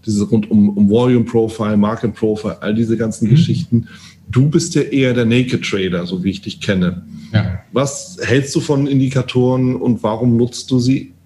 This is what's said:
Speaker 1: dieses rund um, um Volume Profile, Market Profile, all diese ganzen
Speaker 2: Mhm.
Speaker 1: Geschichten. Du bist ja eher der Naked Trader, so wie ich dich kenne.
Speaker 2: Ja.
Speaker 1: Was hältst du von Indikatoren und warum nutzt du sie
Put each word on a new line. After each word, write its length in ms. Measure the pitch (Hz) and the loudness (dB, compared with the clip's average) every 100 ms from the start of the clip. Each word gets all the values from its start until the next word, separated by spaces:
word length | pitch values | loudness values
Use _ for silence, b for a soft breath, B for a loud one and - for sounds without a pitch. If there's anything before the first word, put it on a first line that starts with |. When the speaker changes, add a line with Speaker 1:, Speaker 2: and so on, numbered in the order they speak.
| - | -2
Speaker 1:
dieses 240 | 104 101 | -2 0
rund 220 | 113 104 | 0 2
um, 160 | 107 101 | 4 4
um 200 | 101 101 | 4 4
Volume 340 | 110 123 123 | 4 4 2
Profile, 540 | 113 117 113 113 107 104 | 2 0 0 -2 -2 0
Market 360 | 104 110 110 | 0 0 -6
Profile, 480 | 104 110 107 107 - | -2 -2 -2 -4 -6
all 140 | - 107 | -4 -2
diese 220 | 113 113 | 0 -2
ganzen 300 | 113 107 107 | -2 -2 2
Speaker 2:
Mhm. 40 | |
Speaker 1:
Geschichten. 560 | 147 170 117 - 120 B B B B - | 4 4 0 0 -2 B B B B -4
Du 200 | 123 143 | 2 2
bist 260 | 160 - 156 | 2 0 -2
ja 60 | |
eher 320 | 139 143 131 | 0 0 0
der 120 | 120 113 | 2 2
Naked 380 | 120 123 107 | 2 0 -2
Trader, 420 | - 101 92 87 87 | -4 -4 -2 -4 -4
so 180 | 92 | -4
wie 60 | 95 | -4
ich 120 | 92 | -4
dich 180 | - - | -10 -10
kenne. 440 | - 95 90 90 - B B | -2 0 0 -2 -12 B B
Speaker 2:
Ja. 260 | 110 104 90 - | -2 0 -6 -4
Speaker 1:
Was 440 | 110 139 - - - | -2 -2 -4 -14 -12
hältst 340 | 95 123 139 170 | 0 0 0 -4
du 40 | |
von 260 | 139 139 143 | -2 0 2
Indikatoren 920 | 135 131 131 120 127 123 131 127 127 | 2 2 0 -2 0 2 2 0 0
und 280 | 123 110 | -2 0
warum 340 | 107 113 123 117 | -2 0 2 2
nutzt 320 | 120 - - | 0 -4 -2
du 100 | 127 | 0
sie 320 | 123 135 - - | 2 0 -4 -20